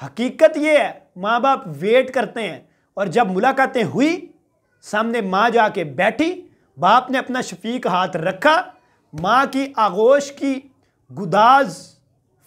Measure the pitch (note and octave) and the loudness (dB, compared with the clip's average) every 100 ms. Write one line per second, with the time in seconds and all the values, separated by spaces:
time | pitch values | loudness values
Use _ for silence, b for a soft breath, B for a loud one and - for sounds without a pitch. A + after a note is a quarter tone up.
0 | C3+ - A#3+ - D#4 D#4 D4+ D4 G3 - | -16 -6 -6 4 2 4 2 2 2 -6
1 | _ - G3 A#3 C4 C4+ F3 C#3+ F#3+ A#3+ | _ -8 -2 0 2 0 -4 -6 2 2
2 | C4 B3+ G#3+ - G3+ C#3 _ _ _ - | 2 -4 -6 -6 -8 -10 _ _ _ -8
3 | G3 E3+ A3 F#3 C4 C4 C4 C4 F#3 C#3 | -2 0 0 2 0 2 0 0 -2 0
4 | D4 F4 - _ _ _ _ _ - G#3 | 0 -2 -8 _ _ _ _ _ -8 -4
5 | A3+ A#3 G3 F#3+ A#3 A3+ G#3+ G3+ D#3+ C3+ | -2 -2 -2 0 2 2 2 0 -8 -2
6 | G3 - D#4+ F#4 - b b - F3 A#3+ | -2 0 -4 -4 -14 b b -2 2 2
7 | B3 C4 B3+ B3+ - F3 A3 B3 A#3+ F3+ | 2 -4 -4 -6 -8 -10 -8 -6 -2 -2
8 | F#3 F3+ E3+ F#3+ C#4+ D#4+ F4+ b b b | -2 -2 -4 0 2 2 -2 b b b
9 | _ D3+ F3+ A#3+ C4+ C4+ C4+ C#4 G#3 F3+ | _ -8 0 2 2 -2 -6 0 0 2
10 | A3+ C#4+ C#4 - C#4 C4 - _ _ _ | 4 4 0 -6 -4 -4 -8 _ _ _
11 | _ B2+ E3+ F#3 A3+ C4+ C4 - - _ | _ -10 -2 4 6 6 2 -6 -18 _
12 | _ _ _ _ | _ _ _ _